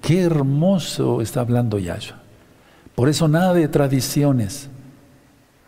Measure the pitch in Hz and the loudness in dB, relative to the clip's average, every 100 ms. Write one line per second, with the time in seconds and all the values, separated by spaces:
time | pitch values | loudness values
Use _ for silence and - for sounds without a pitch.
0 | - 170 175 156 135 143 175 196 - - | -2 2 2 2 0 0 2 0 -2 -4
1 | 131 123 113 135 117 120 120 104 90 92 | -2 -2 -2 -4 0 0 0 -2 -4 -8
2 | - - - - _ _ _ _ - - | -12 -18 -20 -20 _ _ _ _ -12 0
3 | 127 156 160 156 185 180 151 156 139 135 | 0 2 2 2 2 2 2 2 2 0
4 | 117 - 143 131 101 - - - - - | -2 0 2 2 -2 -6 -16 -20 -20 -20
5 | - _ _ _ _ _ | -20 _ _ _ _ _